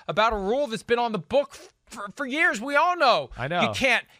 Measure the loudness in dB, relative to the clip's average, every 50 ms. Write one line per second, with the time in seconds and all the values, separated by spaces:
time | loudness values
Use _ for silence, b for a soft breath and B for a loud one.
0 | B B 0 2 2 2 2 0 -2 0 0 0 0 -2 -4 -6 -4 -2 0 0
1 | 0 0 -2 -4 -4 -2 0 0 0 0 -4 -18 -20 -20 _ _ _ _ -14 -12
2 | -12 -12 -8 -8 -8 -4 0 2 2 2 2 0 -4 -2 2 2 2 2 2 2
3 | 4 4 4 2 0 -4 -8 -8 -6 -4 0 0 0 0 0 0 0 2 2 0
4 | 0 _ b b